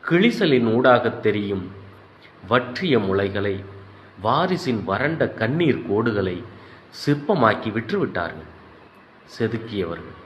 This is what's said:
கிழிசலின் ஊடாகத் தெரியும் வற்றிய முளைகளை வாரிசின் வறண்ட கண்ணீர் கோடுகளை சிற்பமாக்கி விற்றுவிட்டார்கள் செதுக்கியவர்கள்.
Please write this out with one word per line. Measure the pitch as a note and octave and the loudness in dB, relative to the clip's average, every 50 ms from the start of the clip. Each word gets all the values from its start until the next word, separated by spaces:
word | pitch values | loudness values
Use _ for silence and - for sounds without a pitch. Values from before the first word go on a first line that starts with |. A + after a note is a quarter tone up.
| - | 0
கிழிசலின் | - E3 F3 G3 A#3+ A3+ - G#3+ E3 C#3 B2 A#2 | 2 2 4 4 4 4 2 2 4 4 4 4
ஊடாகத் | A2+ A2 A#2 B2+ C3 B2 A#2 A2 A2+ G2+ - | 2 2 4 6 6 6 6 4 0 -4 0
தெரியும் | - A2 G2+ G#2 G2+ G2 G2+ F#2+ F2+ - - - - - - - - - - - - - - - - | 0 0 0 0 -2 -4 -4 -4 -6 -8 -14 -16 -18 -20 -20 -20 -20 -20 -20 -20 -20 -20 -20 -20 -4
வற்றிய | F#2+ A2+ B2+ - - - - F#3+ F3+ C3+ A2+ | 2 2 2 2 0 -8 -6 0 2 2 2
முளைகளை | G2+ F#2+ F#2+ G2 G2 G2 G2 G#2 G2 G#2 G2 G2 G2 - - - - - - - - - - - F#2+ | 2 2 0 0 0 0 -2 -2 -2 -2 -2 -4 -8 -12 -16 -18 -20 -20 -20 -20 -20 -20 -20 -4 0
வாரிசின் | G#2+ B2 D3 F3 F#3 F#3 E3 - C3+ A#2+ G#2+ F#2 | 0 2 2 2 0 -2 -2 -2 -2 -2 -2 -2
வறண்ட | E2+ G2 G#2+ B2+ D3 E3 D3+ C#3 - | -2 -2 0 0 -2 0 0 -2 -2
கண்ணீர் | - - A2+ A2+ C3+ E3+ F3 D3+ A#2 - - - | 0 -2 -2 0 0 2 2 2 2 0 0 0
கோடுகளை | G2+ G#2 A2+ A#2 A2 G2+ F#2+ F#2 F2+ F2 E2 - - - - - - - - - - - - | 0 2 2 0 0 0 -2 -2 -4 -6 -10 -14 -18 -20 -20 -20 -20 -20 -20 -20 -16 -6 -2
சிற்பமாக்கி | D3 D3 C#3+ C#3+ - G#3 D#3+ A#2+ A2 G2+ - - A2+ | 0 0 0 0 0 2 4 6 4 4 2 -2 -4
விற்றுவிட்டார்கள் | G2+ A2+ A2+ - G3+ G3+ D#3+ G2+ F#2 F#2 E2+ D#2+ - - D#2+ - - - - - - - - - - - - - - - _ - - - | -4 -4 -4 -4 -2 -2 -2 -2 -2 -4 -6 -6 -8 -12 -16 -18 -20 -20 -20 -20 -20 -20 -20 -20 -20 -20 -20 -20 -20 -20 _ -20 -6 -4
செதுக்கியவர்கள். | A#2 G#2+ A2+ A2 - - G2+ G2+ F2+ E2 E2+ E2 - - - - - | -4 -4 -2 -6 -8 -8 -6 -6 -4 -4 -6 -10 -12 -16 -18 -20 -20